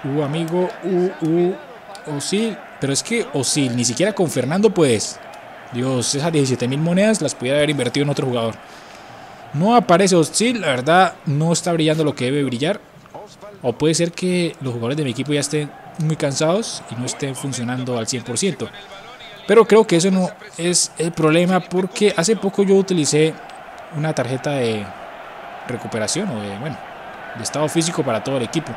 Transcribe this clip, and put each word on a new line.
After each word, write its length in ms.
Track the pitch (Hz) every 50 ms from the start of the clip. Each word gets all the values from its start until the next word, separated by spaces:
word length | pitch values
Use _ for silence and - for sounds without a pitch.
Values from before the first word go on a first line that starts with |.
| -
Uh, 180 | 139 139 151
amigo, 480 | 151 135 147 165 170 160 170 180 180 170 - - -
uh, 420 | 175 190 175 180 190 185 - 165
uh, 300 | 156 165 175 175 180 196 - - - - - - - - - - 160 147
Özil. 400 | 143 135 - 185 202 226 226 196 - - - - -
Pero 140 | - 135 139
es 100 | 135 -
que 240 | - 226 240 202 - -
Özil, 420 | 147 127 - - 151 139 127 120
ni 100 | 123 120
siquiera 280 | 110 123 - 170 214 208
con 140 | - 185 147
Fernando 440 | - 139 123 127 156 190 208 220 196
puedes. 460 | - 160 135 117 104 - - - - - - - - - - - - - -
Dios, 440 | - 120 123 131 131 123 113 - -
esas 160 | 143 143 175
diecisiete 360 | 160 151 139 123 123 - 123
mil 120 | 120 135 143
monedas 420 | 156 170 175 185 202 220 220 -
las 140 | 156 135 -
pudiera 220 | - 123 127 139
haber 120 | 147 147 147
invertido 360 | 151 139 123 120 - 147 143
en 40 | 143
otro 160 | 143 147 143
jugador. 300 | 131 123 120 113 113 110 - - - - - - - - - - - - - - - - - - - -
No 220 | 143 175 214 233
aparece 400 | 247 175 - 175 170 202 185 185
Özil, 460 | 170 156 - - - 208 240 247 226
la 60 | 180
verdad 460 | 156 131 123 127 147 165 185 190 170 - - -
no 280 | - 139 143 156 165 170
está 200 | - - 180 170
brillando 300 | 165 156 156 156 160 156
lo 120 | 151 131
que 100 | - 127
debe 180 | 123 139 147 143
brillar. 360 | 131 123 113 139 165 208 - - - - - - - - 156 208 - - - - - - - -
O 100 | 127 110
puede 200 | - 147 156 165
ser 180 | 160 170 175
que 440 | 170 - - 180 180 180 175 165 - -
los 120 | 135 131 117
jugadores 240 | 120 113 117 139
de 60 | 151 151
mi 80 | 131
equipo 220 | 113 120 131 147 147
ya 60 | 143
estén 320 | 139 - - 151 147 139 - - - - - -
muy 160 | 160 156 160
cansados 680 | - 156 143 139 - 156 156 175 208 226 - - - - -
y 60 | 117
no 100 | 113 123
estén 300 | 120 - - 151 135 131
funcionando 640 | 131 - 139 127 120 120 117 127 127 131 123 123
al 100 | 117 110
cien 160 | - - 123 -
por 140 | - 120
ciento. 320 | 113 - 196 147 - - - - - - - - - - - - - - - - - -
Pero 200 | - 202 226 220
creo 180 | - 202 220 220
que 120 | 220 180
eso 120 | 170 160 196
no 200 | 190 190 185 - - - - - -
es 340 | - 170 175 180 - - - -
el 140 | - 156 165
problema, 480 | 160 - 156 156 156 165 180 175 185 180
porque 540 | 170 - 175 180 185 185 - - 208 202 -
hace 200 | - 170 202 226
poco 280 | - - 196 190 - 202
yo 120 | 190 196
utilicé 580 | 196 190 196 190 170 147 131 - 151 156 160 156 - - - - - - - - - - - 170
una 180 | 151 151 160 151
tarjeta 380 | - 127 117 131 127 - 151
de 340 | 143 139 123 113 110 107 101 95 87 - - - - - - - - - - - - - -
recuperación 640 | - 120 110 - 110 - 113 107 104 - 160 202 196
o 120 | 135 107
de, 160 | 104 101 98
bueno, 200 | 98 123 160 120 - - - - - - - - - - - -
de 80 | 117 110
estado 240 | - - 143 156 147
físico 340 | - 165 160 165 - - 151
para 200 | 127 113 107 98
todo 140 | 123 139
el 60 | 131 120
equipo. 280 | 107 - 165 151 - 117